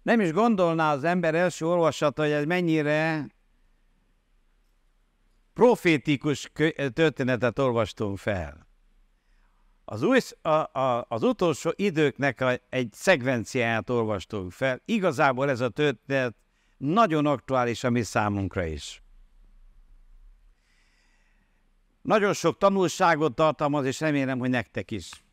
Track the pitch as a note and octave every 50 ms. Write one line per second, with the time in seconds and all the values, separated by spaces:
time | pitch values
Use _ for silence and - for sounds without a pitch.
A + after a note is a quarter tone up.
0 | _ - A3+ A#3 G3+ E3 D3+ F3+ A3+ A#3+ A3+ F#3 F3+ E3+ E3 E3 D#3+ D3+ D3 C3+
1 | C3 E3 F3+ F#3 E3 D#3+ D#3 E3 F3+ F3 - - D#3+ E3 F3 F3 E3 D#3 C3 -
2 | D#3+ D3 B2+ - D#3 D3 D3 D3 D3 D3+ F3+ F3+ F3+ E3 D#3+ D#3 D3 D3 D3+ D3+
3 | D#3+ D#3+ D#3+ D#3 C3+ - _ _ _ _ _ _ _ _ _ _ _ _ _ _
4 | _ _ _ _ _ _ _ _ _ _ _ _ _ _ _ _ _ _ _ _
5 | _ _ _ _ _ _ _ _ _ _ _ - A3 B3 A#3 - - F3+ D#3+ C#3+
6 | - - D3 B2 - D3 C3+ - - - _ - D3+ E3 - - C#3+ C3+ A2 -
7 | D#3+ D#3 - - C3 B2 C3 A2 B2+ A#2+ G#2 - C#3 B2+ A#2 A#2 A2 G2 - -
8 | A2 G2+ G2 F#2+ - A2+ G#2 F#2 D#2+ C#2+ C#2+ - _ _ _ _ _ _ _ _
9 | _ _ _ _ _ _ _ _ _ _ _ _ _ _ _ _ _ - G#2 G#2+
10 | C3 G#3+ C4 B3+ - - - _ _ E3+ D#3 D#3 D3 - _ C3 C3 C3 A#2+ A#2
11 | - _ A#2+ A2 C3 A#3+ B3+ - F#3+ E3 C#3+ - - E3+ - - G3 G3+ D3+ D#3
12 | D#3 C#3 - - C#3 C#3 C3 - C3 B2+ B2 - _ _ - B2+ B2+ G#2+ - -
13 | - G3+ F#3 C#3 A#2+ C3+ C3 A#2 G2+ - - C3 A#2 A#2 A2+ A2+ G#2 - B2 A#2+
14 | A2+ G#2+ G#2+ F#2+ - _ - G#2 F#2 F2+ F2 - C3+ C3 B2+ B2 _ - A3 A3+
15 | F#3 F3+ C3+ A#2+ D#3 C#3 B2+ B2 C3+ C#3+ C3+ A2 B2+ B2 - - D3+ D3 B2+ -
16 | _ - C#3 C3+ B2+ A#2+ G#2 _ _ _ _ _ _ _ _ _ B2+ C#3 E3+ A3+
17 | A3+ F#3+ D#3 D#3 D3 D3 C#3+ A#2+ _ - C3+ B2+ B2 A#2+ A2+ - - B2+ A#2 B2
18 | A2 - - A#2+ G#2 G#2 G2+ G2+ G2 F2+ - G2 F2+ D#2+ D#2 D2 - - - -
19 | - - - - - _ _ - - - - - - - _ - - _ - -
20 | - - - - - - - _ _ _ _ _ _ _ _ _ _ _ _ _
21 | _ _ _ _ _ _ _ _ _ _ _ _ _ _ _ _ _ _ _ _
22 | _ - F#3 A3 G3 G3+ E3+ - - E3 - _ G3+ G3 G3 F#3+ F#3 D#3 - -
23 | F#3+ E3+ E3 C#3+ D#3 D3+ A#2 - D#3+ D#3 C#3 - D#3 D3 C#3+ D3 C3 C3+ B2+ -
24 | D#3 D#3 D3 C#3+ C3+ C3 C3+ B2 B2 B2+ B2+ B2 G#2+ _ _ A2+ G2 - A2+ G2
25 | F2 - - - _ _